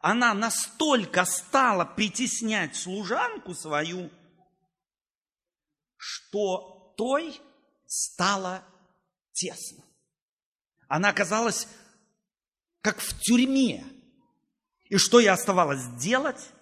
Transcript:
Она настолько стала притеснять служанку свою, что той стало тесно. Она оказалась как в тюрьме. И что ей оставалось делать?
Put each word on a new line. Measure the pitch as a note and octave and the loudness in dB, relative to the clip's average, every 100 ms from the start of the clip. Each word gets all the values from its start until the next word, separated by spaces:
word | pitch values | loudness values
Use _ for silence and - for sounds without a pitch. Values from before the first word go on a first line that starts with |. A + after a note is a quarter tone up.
Она | E3 A3+ A#3+ | 2 4 2
настолько | G3+ A3+ - - - D#4 C4 F#3 F3+ | 2 -2 -4 -6 -2 2 2 2 0
стала | F3+ - - C4+ C4 G3 E3 | 0 -2 0 2 4 2 -2
притеснять | - G#3 - B3 - A3+ G#3+ D#3+ - | -2 -4 -2 -4 -4 -2 -2 -4 -6
служанку | F3+ F#3+ F#3+ B3+ A#4+ G#4 - | -8 -8 -4 -2 -2 -6 -12
свою, | E3+ D#3 D3 E3 F3+ E3+ - _ _ _ _ _ _ _ _ _ _ _ _ _ _ _ _ _ _ | -12 -4 -2 -2 -6 -10 -14 _ _ _ _ _ _ _ _ _ _ _ _ _ _ _ _ _ _
что | - - _ G3+ G3+ F3+ - - - - | -14 -14 _ -4 -2 -2 -8 -20 -20 -6
той | A#3 C#4 E4 - - _ _ _ _ | -2 -2 -4 -14 -20 _ _ _ _
стало | - - - F3+ G3 F#3+ F#3 - _ _ _ _ _ _ | -6 -6 -2 0 0 -4 -10 -14 _ _ _ _ _ _
тесно. | - F3+ - - - _ _ _ _ _ _ _ _ _ _ _ | -8 -8 -8 -16 -18 _ _ _ _ _ _ _ _ _ _ _
Она | D3 G3+ | 0 0
оказалась | G3+ F#3 G#3+ A#3 - - - - _ _ _ _ _ _ _ _ _ | 0 0 0 0 -2 -8 -16 -20 _ _ _ _ _ _ _ _ _
как | G#3+ - | -4 -4
в | - - | -8 -6
тюрьме. | - A#3+ C4 C4+ B3 G#2+ - - _ _ _ _ _ _ _ _ _ | 2 4 4 4 2 0 -12 -20 _ _ _ _ _ _ _ _ _
И | G3 | 2
что | - A#3+ | 6 8
ей | G#3+ | 8
оставалось | F#3 - F#3 D#3+ C#3 B2 A#2+ | 4 2 2 2 0 -6 -8
делать? | D3+ B3+ D4 - - - | -2 0 0 -8 -16 -20